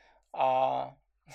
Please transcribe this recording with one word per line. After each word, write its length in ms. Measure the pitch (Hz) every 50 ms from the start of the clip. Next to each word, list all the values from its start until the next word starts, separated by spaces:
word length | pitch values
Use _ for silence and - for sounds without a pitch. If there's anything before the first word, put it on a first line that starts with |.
| _ _ _ _ _ _ -
A 640 | - 131 131 131 131 131 131 131 127 131 131 135 _ _ _ _ _ _
<laughs> 40 | - -